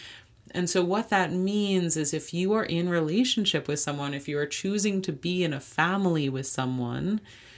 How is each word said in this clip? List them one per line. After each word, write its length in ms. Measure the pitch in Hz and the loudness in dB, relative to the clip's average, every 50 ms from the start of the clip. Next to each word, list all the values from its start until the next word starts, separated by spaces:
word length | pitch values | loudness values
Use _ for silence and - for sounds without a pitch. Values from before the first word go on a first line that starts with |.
| - - - - - - - - _ - - | -18 -18 -18 -20 -20 -20 -20 -20 _ -8 -4
And 140 | 175 180 170 | -2 -2 0
so 140 | - 190 175 | 2 2 2
what 240 | 175 190 214 226 - | 2 2 0 0 2
that 240 | 214 190 180 156 160 | 2 2 2 2 0
means 640 | 180 185 196 202 208 208 202 196 185 175 165 156 | 0 0 0 2 2 2 2 2 2 2 2 0
is 180 | 160 151 147 - | 0 0 0 -2
if 180 | 156 - - - | -4 -4 -4 -2
you 200 | 170 180 190 214 | 0 0 2 2
are 120 | 220 - | 2 0
in 240 | - 165 170 175 180 | 0 0 0 0 2
relationship 800 | 175 170 160 151 165 220 254 247 - 226 202 - - 151 139 | 2 2 2 2 2 2 2 2 2 2 2 2 0 0 0
with 140 | - 147 143 | -2 -2 -2
someone, 340 | - 151 143 143 143 143 143 | -2 -2 -2 -2 -4 -4 -4
if 140 | 139 139 - | -6 -6 -4
you 100 | 147 147 | -2 -2
are 80 | 147 | -2
choosing 560 | 147 - - - 190 202 208 190 214 196 190 185 | -2 -4 -4 -2 -2 0 2 2 2 0 0 -2
to 100 | - 151 | -2 -4
be 300 | 139 - 175 180 180 175 | -4 -4 -2 0 0 0
in 100 | 160 143 | 0 -2
a 60 | 135 | -4
family 720 | - - - - 160 175 190 196 196 180 165 156 147 135 | -6 -4 0 2 2 2 2 2 2 2 2 2 2 0
with 180 | 131 135 131 | 0 -2 -4
someone, 760 | - - - 131 127 127 127 123 120 120 131 147 180 214 214 - - - - - - - | -4 -2 -2 -2 0 0 -2 -2 -2 -2 -2 -2 0 -2 -2 -4 -8 -16 -20 -20 -20 -20